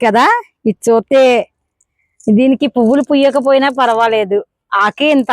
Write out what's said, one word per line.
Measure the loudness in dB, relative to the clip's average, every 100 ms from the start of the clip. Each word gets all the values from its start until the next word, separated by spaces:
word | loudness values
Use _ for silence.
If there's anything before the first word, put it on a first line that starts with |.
| 0
కదా. | 0 0 -2 -6 _ -6
ఇది | -4 0
చూస్తే | -2 0 2 2 0 -4 _ _ _ _ _ _ _ -2 2
దీనికి | 2 0 -2 -2
పువ్వులు | 0 0 0
పుయ్యకపోయినా | 0 0 0 0 0 0 -2
పర్వాలేదు, | -2 0 0 -2 -2 -4 -6 _ _ -2 -2
ఆకే | -2 0 0
ఇంత | 0